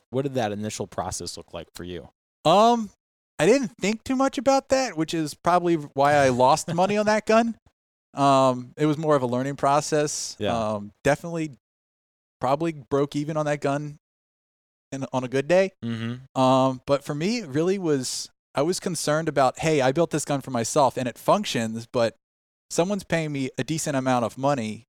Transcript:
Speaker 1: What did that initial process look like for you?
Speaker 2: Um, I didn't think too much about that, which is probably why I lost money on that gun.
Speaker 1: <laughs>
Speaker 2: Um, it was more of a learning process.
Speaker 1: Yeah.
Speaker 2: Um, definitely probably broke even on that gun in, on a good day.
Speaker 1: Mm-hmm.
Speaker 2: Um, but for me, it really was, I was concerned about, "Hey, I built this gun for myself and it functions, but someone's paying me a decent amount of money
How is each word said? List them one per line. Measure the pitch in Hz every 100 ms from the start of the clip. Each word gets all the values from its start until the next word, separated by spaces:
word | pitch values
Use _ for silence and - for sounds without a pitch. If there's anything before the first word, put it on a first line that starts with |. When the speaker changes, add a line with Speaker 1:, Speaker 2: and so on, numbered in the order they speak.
| _
Speaker 1:
What | 123
did | 139
that | 131 107
initial | 104 107 - 101
process | - 90 - 87 -
look | -
like | 85 78
for | -
you? | 87 87 64 _ _ _ 151
Speaker 2:
Um, | 185 226 240 208 _ _ _ _ -
I | 156
didn't | 269 233 -
think | 185 -
too | - 262
much | 269 277
about | 262 269 -
that, | 262 254 160
which | 160
is | 165 151
probably | - 170 175 175
why | 165 147 135 143
I | 147 135
lost | 123 127 156 -
money | 165 190 208
on | 214
that | 214 -
gun. | 220 233 214
Speaker 1:
<laughs> | _ _ _ _ _
Speaker 2:
Um, | - 139 135 131 123 123 -
it | 151
was | 147
more | 156
of | 147
a | 127
learning | 123 135
process. | 139 139 143 - 156 147 - - -
Speaker 1:
Yeah. | 104 117
Speaker 2:
Um, | 107 107 104 -
definitely | 135 151 170 165 156 123 _ _ _ _ _ _ _ _
probably | 127 143 165
broke | 151 120 139 143
even | 147 147 156
on | 151
that | 147
gun | 143 143 147 147 _ _ _ _ _ _ _ _ _
in, | 135 131
on | 131
a | 127
good | 131 143
day. | 180 190 -
Speaker 1:
Mm-hmm. | 117 113 117 123 131 135
Speaker 2:
Um, | 131 131 131 131 -
but | 139
for | -
me, | 147 180 240
it | 180
really | 135 170 196
was, | 170 143 123 - - _ _
I | -
was | 156 190
concerned | 196 165 - 151 165
about, | 143 131 -
"Hey, | 160 156
I | 127
built | 139 165
this | 151
gun | - 139
for | 131
myself | 123 113 156 131 127
and | 123
it | -
functions, | - 185 208 127 113 113 113
but | 123 113 - _ _ _ _ -
someone's | - 180 202
paying | - 165 156
me | 143 131 -
a |
decent | 131 160 156 135
amount | 131 123
of | 110 -
money | 135 139 110 107